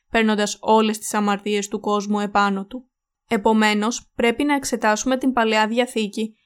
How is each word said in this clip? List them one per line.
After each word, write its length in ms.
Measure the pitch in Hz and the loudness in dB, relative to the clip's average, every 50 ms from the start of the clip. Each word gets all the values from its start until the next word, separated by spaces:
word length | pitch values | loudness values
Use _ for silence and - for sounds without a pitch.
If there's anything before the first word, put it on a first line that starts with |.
| _ - | _ -2
παίρνοντας 480 | - 226 220 214 214 202 208 208 - - | 0 2 2 2 2 0 -2 -4 -4 -4
όλες 380 | - - 220 220 226 214 220 220 | 0 2 4 4 4 2 -2 -4
τις 160 | - - - | -6 -4 -4
αμαρτίες 540 | 214 208 202 202 196 - 208 208 202 202 208 | -2 0 0 -2 -2 -2 -4 -4 -4 -4 -6
του 120 | 226 208 | -8 -6
κόσμου 400 | - 208 208 208 202 208 208 208 | -4 -2 -2 -2 -2 -2 -2 -2
επάνω 460 | 208 202 202 202 202 202 196 196 196 | -2 0 0 2 2 2 0 -4 -6
του; 200 | - 247 254 - _ _ _ _ _ _ _ _ - | -10 -14 -18 -18 _ _ _ _ _ _ _ _ -4
Επομένως, 840 | 233 214 202 226 220 214 214 214 208 208 208 233 240 - - _ _ | -2 0 2 2 4 4 4 2 2 0 0 -2 -4 -6 -12 _ _
πρέπει 300 | - 233 233 233 233 285 | -2 0 0 0 0 0
να 100 | 294 285 | 0 0
εξετάσουμε 640 | 277 269 - 254 - - 214 214 214 - 254 262 254 | 0 -2 -4 -4 0 0 0 0 0 0 -2 -2 0
την 140 | 254 262 | 0 0
Παλαιά 340 | 247 240 226 220 220 214 214 | 0 2 2 2 2 2 0
Διαθήκη 680 | 214 226 247 247 247 - 226 214 202 - 220 226 220 - _ _ | 0 0 0 -2 0 -2 -4 -4 -4 -4 -6 -6 -6 -8 _ _